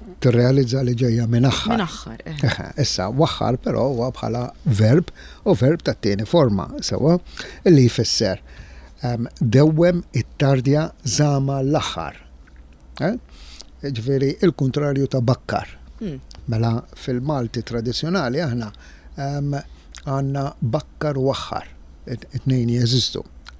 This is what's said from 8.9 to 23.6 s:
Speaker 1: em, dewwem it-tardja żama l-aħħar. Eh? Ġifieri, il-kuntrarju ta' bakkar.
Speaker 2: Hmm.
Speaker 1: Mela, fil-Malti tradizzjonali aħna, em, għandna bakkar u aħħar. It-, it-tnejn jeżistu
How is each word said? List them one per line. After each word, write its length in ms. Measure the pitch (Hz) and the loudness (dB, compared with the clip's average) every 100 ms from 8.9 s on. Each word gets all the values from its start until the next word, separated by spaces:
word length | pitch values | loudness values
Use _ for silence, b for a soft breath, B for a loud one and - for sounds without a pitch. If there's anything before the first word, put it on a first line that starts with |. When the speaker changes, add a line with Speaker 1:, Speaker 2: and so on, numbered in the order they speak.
| B | B
Speaker 1:
em, 280 | 123 117 120 - | -4 -4 -6 -2
dewwem 680 | 120 127 156 156 175 175 - | 2 6 6 4 2 2 -2
it-tardja 800 | 120 - - 139 135 135 147 160 - | -4 -4 0 2 2 2 2 0 -6
żama 600 | 127 104 147 139 135 139 | -4 0 2 2 -2 -2
l-aħħar. 600 | 135 147 - 85 78 - - - - - - - - - | 0 0 -2 -6 -10 -12 -20 -20 -20 -20 -20 -20 -18 -4
Eh? 160 | 156 247 - B B B B - | -4 -4 -10 B B B B -10
Ġifieri, 560 | 143 117 117 135 139 135 | -8 -4 0 0 0 2
il-kuntrarju 720 | 185 - 131 143 143 139 135 | 0 2 -2 0 -2 0 0
ta' 120 | 131 | 0
bakkar. 520 | 117 123 - 104 - - - | 0 0 -2 -4 -6 -18 -20
Speaker 2:
Hmm. 260 | - 208 131 - - | -12 -10 -10 -14 -12
Speaker 1:
Mela, 340 | - 110 117 117 - | -4 -2 0 -2 -6
fil-Malti 680 | - - 123 139 143 117 117 | -12 -6 -4 -2 -2 -4 -6
tradizzjonali 760 | - 117 117 113 156 190 127 139 | -6 -6 -4 -4 -2 -2 -2 -2
aħna, 300 | 156 120 107 - b b b - | -2 -4 -6 -12 b b b -8
em, 400 | 139 143 143 143 - b b - | -6 -4 -4 -4 -8 b b -14
għandna 440 | 143 139 139 139 139 - | -6 -4 -2 -2 -6 -4
bakkar 600 | 117 147 - - 151 135 | -2 -2 -4 -6 -4 0
u 100 | 135 | 0
aħħar. 380 | 127 - - - - - - | -2 -6 -10 -10 -20 -20 -18
It-, 280 | - 117 - | -12 -12 -10
it-tnejn 420 | 127 135 127 117 | -4 0 0 2
jeżistu 540 | 120 117 123 - - - - - - | 2 2 0 -2 -6 -10 -18 -20 -12